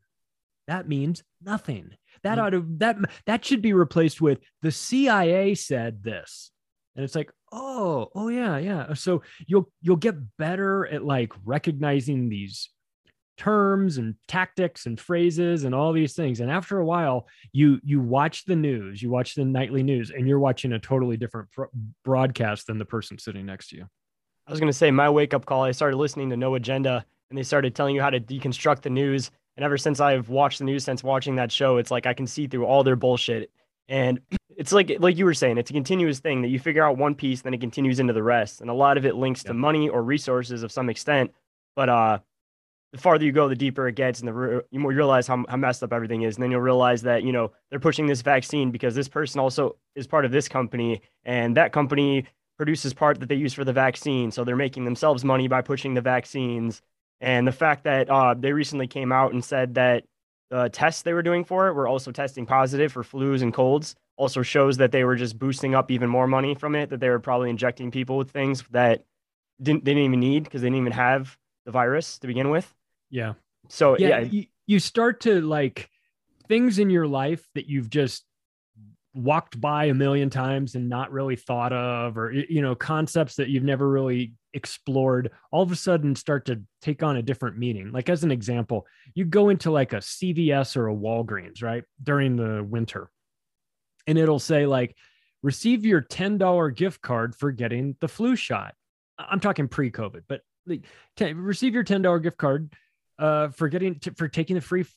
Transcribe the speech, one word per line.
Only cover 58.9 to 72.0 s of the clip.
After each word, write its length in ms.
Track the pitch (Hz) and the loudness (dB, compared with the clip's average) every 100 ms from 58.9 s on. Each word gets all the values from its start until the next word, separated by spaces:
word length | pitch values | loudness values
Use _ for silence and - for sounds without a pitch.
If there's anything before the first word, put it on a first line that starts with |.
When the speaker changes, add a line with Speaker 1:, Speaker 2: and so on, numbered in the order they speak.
| 139 127 | -4 0
Speaker 2:
out 220 | 131 135 | 2 2
and 120 | 123 | 0
said 300 | - 135 127 | -4 -2 0
that 300 | 123 127 120 - _ _ _ - | 2 4 4 -2 _ _ _ -8
the 180 | 127 120 | -2 -2
tests 340 | - 156 160 | 0 0 0
they 120 | - | -4
were 80 | 170 | -2
doing 200 | 170 175 | 0 0
for 240 | 175 185 190 | 0 0 0
it 60 | |
were 160 | 147 127 | 2 0
also 240 | 131 127 | -2 -4
testing 340 | 123 139 131 113 | -8 -8 -6 0
positive 460 | 135 131 139 147 | 2 2 2 0
for 100 | 127 | -2
flus 400 | 117 139 135 135 | -10 -4 0 2
and 100 | 123 | 0
colds 440 | 113 131 147 151 - _ - | 2 4 2 -2 -16 _ -4
also 260 | 135 131 | -2 -2
shows 340 | 123 147 139 131 | 0 4 4 4
that 160 | 127 | 4
they 100 | 135 | 4
were 140 | 127 123 | 2 2
just 200 | 120 113 | -2 -4
boosting 380 | 135 131 139 | -4 -4 0
up 160 | 131 131 | 2 2
even 180 | 127 120 | 0 2
more 200 | 123 127 | 2 2
money 260 | 131 135 | 2 0
from 220 | 139 151 147 | -4 -2 -2
it, 140 | 143 | -2
that 100 | 127 | -2
they 80 | 127 | 0
were 100 | 120 | 0
probably 320 | 123 123 123 | 0 -2 0
injecting 400 | 113 123 123 123 | -2 -2 -2 -6
people 260 | 131 127 135 | -6 -4 -4
with 140 | 135 | -4
things 320 | 143 135 131 120 | -2 -2 -2 -2
that 320 | 120 123 113 _ _ _ _ _ - | 2 4 4 _ _ _ _ _ -8
didn't, 240 | 135 151 | 0 0
they 100 | 135 | 2
didn't 100 | 143 | 2
even 160 | 139 127 | 4 2
need 280 | 123 143 151 | 2 0 -2
'cause 120 | 139 | -4
they 60 | 123 | -2
didn't 120 | 131 | 0
even 120 | 127 | -2
have 440 | 117 123 135 131 - _ _ | 0 2 2 -2 -16 _ _
the 80 | - | -6
virus 460 | 123 123 143 | 0 2 0